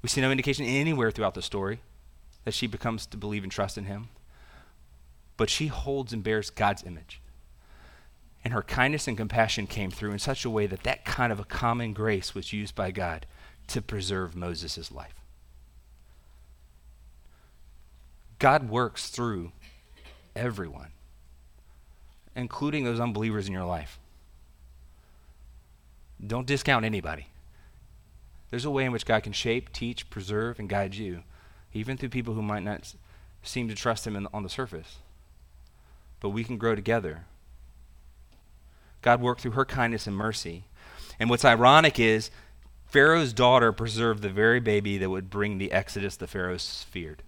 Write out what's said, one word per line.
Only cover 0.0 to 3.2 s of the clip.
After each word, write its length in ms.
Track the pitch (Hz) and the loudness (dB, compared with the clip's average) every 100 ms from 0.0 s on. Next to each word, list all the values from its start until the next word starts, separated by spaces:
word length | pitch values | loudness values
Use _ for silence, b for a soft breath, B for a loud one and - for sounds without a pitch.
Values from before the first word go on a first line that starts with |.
We 60 | 117 | 0
see 120 | - | 2
no 100 | 131 | 4
indication 360 | 135 139 131 123 | 2 2 0 0
anywhere 440 | 135 156 147 113 | 2 2 2 2
throughout 240 | 107 104 | 2 -2
the 80 | 92 | -2
story 380 | - 104 98 110 - - - - - - | -6 -4 -4 -6 -12 -20 -20 -20 -20 -10
that 100 | - | -6
she 120 | - 120 | -4 -4
becomes 400 | 107 120 113 - | -4 -6 -6 -10
to 100 | |
believe 260 | 110 | -10